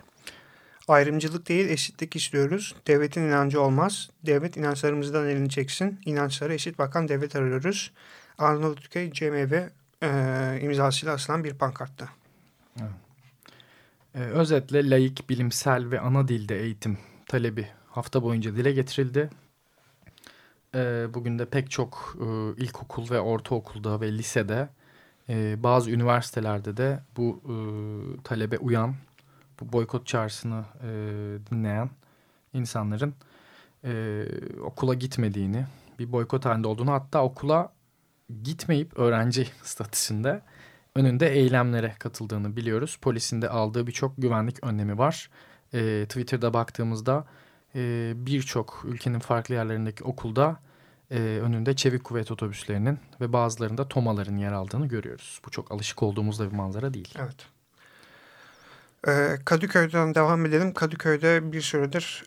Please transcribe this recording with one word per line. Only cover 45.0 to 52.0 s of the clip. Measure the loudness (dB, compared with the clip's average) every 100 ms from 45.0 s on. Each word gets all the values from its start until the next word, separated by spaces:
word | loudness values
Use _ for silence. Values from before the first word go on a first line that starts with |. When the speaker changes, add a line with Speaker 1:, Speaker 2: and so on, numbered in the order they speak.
| 0 0 -10 -20 -20 -20 _
Speaker 2:
E, | -2 0 0 -2
Twitter'da | -4 -4 0 2
baktığımızda, | 0 -2 -2 -4 -2 0 0 -2 -16 -20 _ _ -6
e, | -4 -2 -4 -6
birçok | -2 -2 -2 -4 -4 -8 -10
ülkenin | -6 -2 -2
farklı | 0 -2 0
yerlerindeki | -2 -2 -2 -4 -6
okulda, | -8 -6 -2 2 2 2 _ _ _ _ -6
e, | -2
önünde | 0 0 0 0 2 2
çevik | 2 0